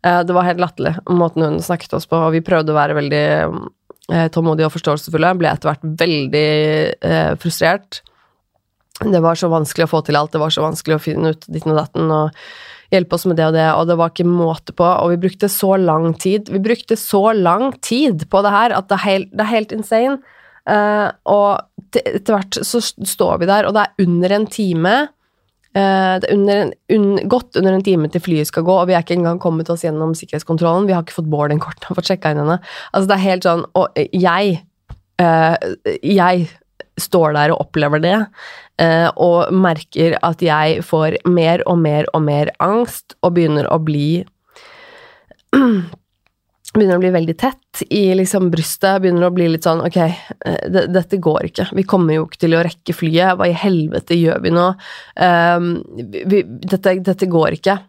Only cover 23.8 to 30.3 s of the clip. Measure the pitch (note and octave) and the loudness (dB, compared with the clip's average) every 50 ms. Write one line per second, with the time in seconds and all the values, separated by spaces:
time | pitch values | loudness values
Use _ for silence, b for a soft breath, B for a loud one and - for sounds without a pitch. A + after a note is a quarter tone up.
23.8 | G#3 - _ - F#3+ F3 F3 E3+ F3+ F3+ G3+ G#3 A3 G#3 - - G#3 F#3 E3+ D#3+ | -2 -2 _ 0 0 2 2 2 2 2 2 0 0 -4 -4 -4 -2 -2 0 0
24.8 | E3 F#3 A3 C4+ D4 D4 _ _ _ _ _ _ _ _ _ _ _ _ _ G3 | 2 2 2 0 0 -4 _ _ _ _ _ _ _ _ _ _ _ _ _ 0
25.8 | G3 G3 G3 F#3+ F#3+ F#3 F#3 F#3 - - G3+ G3+ G3 G3+ G3+ G3+ F#3+ C3+ - _ | 2 2 2 2 2 0 0 -2 0 0 2 2 2 2 2 0 0 -2 -6 _
26.8 | _ - A3+ G#3+ G3+ G3 G3+ F#3+ - G3+ A#3+ B3 B3 _ - - F#3 F#3+ F#3+ F#3+ | _ 0 2 2 2 2 0 -2 0 0 0 0 0 _ -2 0 2 2 2 2
27.8 | F#3+ G3 F#3 E3 D3+ D3+ - F3 - F#3 E3 D3+ D3+ - - E3+ E3 F3 F#3+ F#3 | 2 2 2 2 0 -2 -4 -4 -2 0 0 0 -2 -2 -4 -2 0 2 2 2
28.8 | F3+ F3+ F#3 E3+ D#3+ - F3 F3+ E3+ E3 E3+ F3 - F3 D#3+ D#3+ D#3+ E3 E3+ E3 | 2 2 2 0 0 0 -2 0 0 0 -2 0 -2 -2 -2 0 -2 -2 -4 -4
29.8 | - E3 D#3 D3+ D#3+ D#3+ D#3+ D#3+ - - | -2 -4 -2 -2 -2 -4 -4 -6 -8 -10